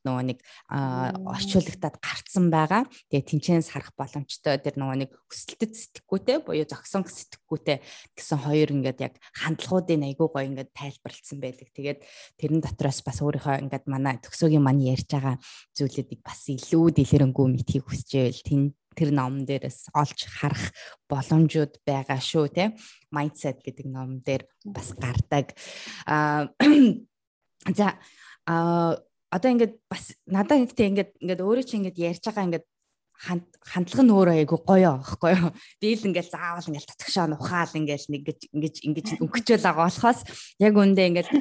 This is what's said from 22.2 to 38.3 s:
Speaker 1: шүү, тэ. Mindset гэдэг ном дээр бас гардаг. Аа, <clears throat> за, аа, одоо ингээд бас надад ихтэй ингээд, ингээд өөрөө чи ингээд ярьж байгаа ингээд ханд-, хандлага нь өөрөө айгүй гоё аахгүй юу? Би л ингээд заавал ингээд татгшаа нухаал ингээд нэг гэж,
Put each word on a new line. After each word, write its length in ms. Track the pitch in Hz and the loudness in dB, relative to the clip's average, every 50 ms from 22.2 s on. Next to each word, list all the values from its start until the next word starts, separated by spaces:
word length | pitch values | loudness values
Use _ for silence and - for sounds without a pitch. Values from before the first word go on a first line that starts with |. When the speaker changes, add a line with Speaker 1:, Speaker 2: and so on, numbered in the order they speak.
Speaker 1:
шүү, 240 | - - - 160 147 143 - | -4 -2 0 0 0 0 0
тэ. 240 | 175 190 220 214 - - - - _ _ _ | 0 -2 -2 -2 -6 -14 -20 -20 _ _ _
Mindset 560 | 151 147 147 147 - - - 143 131 - _ | -4 -4 -4 -4 -4 -6 -6 -6 -6 -8 _
гэдэг 240 | 131 - - 135 135 | -16 -14 -12 -12 -12
ном 320 | 127 131 131 131 131 131 | -10 -10 -10 -10 -10 -8
дээр 240 | - 143 135 131 - _ _ _ - | -4 -4 -4 -4 -6 _ _ _ -16
бас 280 | 208 196 - - - - | -14 -10 -8 -8 -8 -6
гардаг. 640 | - 135 123 123 - - - 147 143 - - - - - - - - - - - - - | -6 -6 -4 -2 -2 -2 0 0 -2 -2 -2 -8 -18 -18 -18 -18 -16 -16 -16 -16 -10 -4
Аа, 480 | - 151 151 151 151 147 151 147 - - - | -2 0 2 2 2 0 -2 -2 -4 0 4
<clears throat> 1160 | 269 294 302 294 254 214 - - - _ _ _ _ _ _ _ _ _ _ _ - 190 - | 6 8 8 8 8 6 4 2 -6 _ _ _ _ _ _ _ _ _ _ _ -6 -2 0
за, 200 | 202 202 185 - - - - _ _ - - - - _ | 2 2 0 0 -4 -10 -20 _ _ -20 -20 -20 -12 _
аа, 560 | - 165 165 165 170 170 170 170 165 - - - _ _ _ _ _ 180 | -2 -2 0 0 2 2 2 2 0 0 -2 -6 _ _ _ _ _ -4
одоо 160 | 180 247 254 | 0 2 2
ингээд 320 | 247 233 233 208 - - _ - | 4 4 2 0 0 -6 _ -10
бас 240 | - - - - - _ _ - | -6 -4 -4 -4 -6 _ _ -2
надад 400 | 190 190 208 - 302 269 247 247 | 0 0 2 4 4 4 4 2
ихтэй 240 | - - 214 196 196 | 2 0 2 2 2
ингээд, 240 | 202 190 - _ _ | 0 -2 -2 _ _
ингээд 220 | - 180 180 170 | -6 -4 -4 -2
өөрөө 240 | 185 202 233 262 254 | 0 0 0 0 0
чи 120 | - 240 208 | -2 -4 -4
ингээд 160 | 190 185 180 | -4 -4 -4
ярьж 240 | 175 170 170 175 - - 220 | -4 -4 -4 -4 -6 -8 -6
байгаа 160 | 214 208 190 175 170 | -4 -2 -2 -2 -2
ингээд 120 | 160 - _ _ _ _ _ _ _ _ _ _ - - | -4 -6 _ _ _ _ _ _ _ _ _ _ -14 -8
ханд-, 320 | 175 180 170 175 - _ _ | -6 -6 -6 -6 -10 _ _
хандлага 420 | _ - - 180 175 175 - 254 262 | _ -8 -4 -4 -4 -2 2 6 6
нь 100 | 233 202 | 8 8
өөрөө 220 | 196 185 175 165 156 | 8 6 6 6 4
айгүй 180 | 151 - 165 160 | 4 2 0 0
гоё 280 | - - 196 190 185 165 135 131 | 4 6 6 8 6 6 4 0
аахгүй 320 | 135 - - - 175 165 190 | -4 -10 -6 0 2 2 4
юу? 120 | 180 175 180 - - - - _ _ | 4 2 0 -4 -8 -16 -20 _ _
Би 160 | 208 214 233 | -2 -2 -2
л 100 | 220 214 | 0 -2
ингээд 240 | 196 170 175 175 - | -2 -2 -2 -4 -6
заавал 380 | 175 156 175 170 170 175 170 165 | -10 -10 -8 -8 -8 -8 -8 -8
ингээд 200 | 147 147 - - | -10 -10 -12 -14
татгшаа 380 | - - - - - 196 165 156 | -16 -14 -10 -4 -2 0 0 0
нухаал 440 | 151 - - - 180 175 165 165 - | -2 -4 -6 -4 -2 -2 -2 -2 -4
ингээд 360 | 156 156 147 143 143 - - | -4 -4 -4 -4 -6 -6 -8
нэг 120 | 147 143 143 | -8 -6 -6
гэж, 100 | 156 | -8